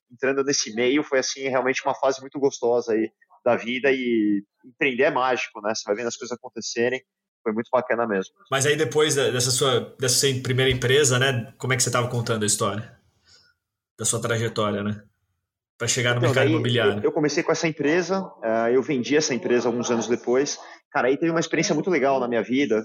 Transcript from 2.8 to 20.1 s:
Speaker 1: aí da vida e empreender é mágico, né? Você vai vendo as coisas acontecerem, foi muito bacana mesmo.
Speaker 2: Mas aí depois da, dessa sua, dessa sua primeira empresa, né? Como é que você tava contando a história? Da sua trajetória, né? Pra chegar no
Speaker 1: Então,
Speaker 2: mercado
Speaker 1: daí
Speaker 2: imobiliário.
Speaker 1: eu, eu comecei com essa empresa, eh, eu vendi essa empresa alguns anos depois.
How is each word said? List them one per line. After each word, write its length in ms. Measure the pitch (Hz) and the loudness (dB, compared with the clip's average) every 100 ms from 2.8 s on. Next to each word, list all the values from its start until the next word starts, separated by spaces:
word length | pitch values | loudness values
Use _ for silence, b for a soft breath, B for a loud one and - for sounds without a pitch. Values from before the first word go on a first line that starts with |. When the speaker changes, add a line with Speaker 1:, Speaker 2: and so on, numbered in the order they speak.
| 117 | 2
Speaker 1:
aí 160 | 113 110 - b b | 0 0 -6 b b
da 100 | 127 | 0
vida 380 | 117 110 127 135 | 0 -2 -2 0
e 500 | 131 123 113 104 101 101 _ | 2 2 2 2 0 -4 _
empreender 400 | - - 143 120 | -20 -4 -2 2
é 60 | 143 | 2
mágico, 500 | 139 127 123 - 113 | 2 0 0 -4 -6
né? 120 | 104 | -4
Você 100 | 113 - | -4 -2
vai 80 | |
vendo 140 | 104 120 | -2 -4
as 80 | - | -6
coisas 200 | 117 120 | -8 -12
acontecerem, 640 | 127 - - - 120 127 - _ _ _ | -12 -12 -6 -2 0 -2 -8 _ _ _
foi 100 | 113 | -6
muito 160 | 107 120 | -6 -2
bacana 360 | 127 107 113 117 | 0 0 -2 0
mesmo. 280 | 98 95 _ _ | -2 -4 _ _
Speaker 2:
Mas 160 | 135 123 | 0 2
aí 80 | |
depois 400 | 151 156 151 156 | 2 0 2 2
da, 160 | 139 120 | 2 0
dessa 220 | 123 123 | 0 0
sua, 420 | 123 143 120 - - | 0 2 0 -2 -4
dessa 160 | 127 - | 0 2
sua 260 | 139 127 | 2 0
primeira 280 | 131 127 131 | -2 0 2
empresa, 480 | 127 123 135 143 123 | 2 2 4 4 2
né? 340 | 135 117 107 - | 2 0 -6 -8
Como 140 | 123 | -4
é 40 | 127 | -2
que 60 | |
você 100 | 127 | 0
tava 160 | 123 123 | 0 -2
contando 340 | 123 113 113 | -2 -2 -2
a 40 | 104 | 0
história? 520 | - 107 101 - - _ _ b b b b _ _ _ - | 0 -2 -4 -10 -16 _ _ b b b b _ _ _ -6
Da 80 | |
sua 160 | 110 117 | -4 -2
trajetória, 600 | 117 117 113 113 104 101 | -2 -2 -2 0 0 0
né? 200 | 104 104 - _ _ _ _ _ _ - | -4 -6 -10 _ _ _ _ _ _ -8
Pra 100 | 117 | -4
chegar 240 | - 120 | 0 0
no 60 | 120 | 2
Speaker 1:
Então, 140 | 147 | 2
Speaker 2:
mercado 140 | 127 117 | 4 4
Speaker 1:
daí 60 | |
Speaker 2:
imobiliário. 460 | 107 120 120 110 104 | 2 2 2 2 2
Speaker 1:
eu, 60 | |
eu 80 | 143 | 0
comecei 300 | 160 151 147 | 0 0 0
com 100 | 156 | 0
essa 160 | 160 165 | 0 -2
empresa, 600 | 151 143 170 175 190 185 - | 0 0 0 0 -2 -4 -6
eh, 300 | 113 113 117 | -2 0 2
eu 80 | 127 | 2
vendi 340 | 123 135 117 147 | 2 -2 0 0
essa 160 | 156 | 0
empresa 360 | 127 120 120 120 | -2 0 2 2
alguns 220 | 120 117 | 0 0
anos 180 | 117 | -2
depois. 500 | 107 | 0